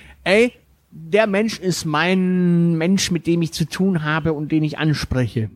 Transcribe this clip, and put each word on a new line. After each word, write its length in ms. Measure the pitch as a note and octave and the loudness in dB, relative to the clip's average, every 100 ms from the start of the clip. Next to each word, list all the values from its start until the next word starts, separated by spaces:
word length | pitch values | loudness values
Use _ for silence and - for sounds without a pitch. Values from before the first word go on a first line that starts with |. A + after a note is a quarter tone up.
| - - - | -20 -8 0
ey, 260 | G3+ A#3+ - _ _ _ | 2 2 -2 _ _ _
der 360 | D#3 D#3+ G3 A3 | -18 -2 0 2
Mensch 320 | G3 A3 - | 0 -2 -2
ist 260 | F3+ E3+ D#3+ | -4 -4 -2
mein 880 | D3+ E3+ F#3+ F#3 F3+ F3 E3+ E3+ D#3+ | 0 0 2 2 2 2 4 2 2
Mensch, 340 | E3+ F#3+ - | 2 0 0
mit 160 | E3+ E3+ | -2 0
dem 140 | E3+ | 0
ich 120 | D#3+ | 0
zu 120 | - D#3 | -2 -4
tun 380 | - F#3+ F3 | 0 0 0
habe 300 | D3+ D#3 D#3+ | -2 -2 -2
und 180 | D3 D3 | -2 -2
den 120 | D#3 | 0
ich 140 | D3+ - | 0 0
anspreche. 720 | D#3 C#3 - B2+ A#2+ A#2 G#2+ | 0 0 -2 -2 -2 -2 -6